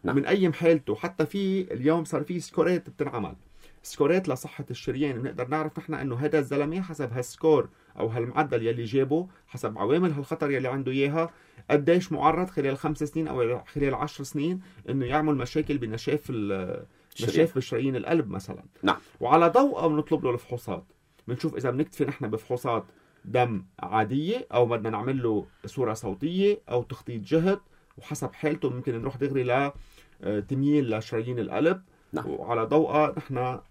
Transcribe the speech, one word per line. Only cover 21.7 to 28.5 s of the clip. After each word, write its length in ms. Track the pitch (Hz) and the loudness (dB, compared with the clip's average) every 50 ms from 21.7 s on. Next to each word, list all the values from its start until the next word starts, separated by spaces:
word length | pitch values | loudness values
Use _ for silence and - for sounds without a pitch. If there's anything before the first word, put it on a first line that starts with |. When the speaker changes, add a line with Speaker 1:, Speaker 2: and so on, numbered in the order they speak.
Speaker 2:
بنكتفي 340 | 123 131 156 - - - 147 | 0 0 -2 -4 -2 -2 -2
نحن 220 | - - - 139 | -2 -2 -6 -6
بفحوصات 580 | 104 107 110 - - - 123 - 135 117 113 - - - _ _ _ _ _ _ | -4 -4 -6 -4 -4 -6 -2 -2 -2 -2 -2 -4 -6 -20 _ _ _ _ _ _
دم 400 | 98 107 127 123 120 110 98 92 - _ - | -2 2 2 2 2 0 -6 -6 -10 _ -10
عادية 680 | - 90 101 110 110 101 127 139 151 175 226 254 - - - | -8 -2 0 0 0 2 0 -2 -2 -2 -4 -4 -6 -2 2
أو 120 | 120 123 | 2 2
بدنا 240 | 113 117 117 104 113 | 4 2 -2 -2 -4
نعمل 340 | 110 104 113 127 135 135 120 | -4 -4 -4 -2 -4 -2 0
له 220 | 117 110 104 98 - _ _ - | 0 0 0 -2 -6 _ _ -18
صورة 280 | 104 - 139 127 113 107 | -12 -4 -2 -2 -2 -2
صوتية 680 | 107 - 104 98 - 139 160 175 185 196 202 208 - _ - | -4 -4 -6 -6 -4 -4 -4 0 2 2 2 2 0 _ -4
أو 140 | 120 123 117 | -4 -4 -2
تخطيط 380 | - 120 - - - 120 113 | -4 -12 -14 -12 -10 -10 -10
جهد، 380 | 101 - 147 160 165 190 196 202 _ _ _ _ _ _ _ | -4 2 2 4 4 4 0 0 _ _ _ _ _ _ _
وحسب 360 | - - - 151 - 135 - - | -20 -12 -10 -8 -8 -8 -10 -8
حالته 360 | - - 151 | -4 -2 -2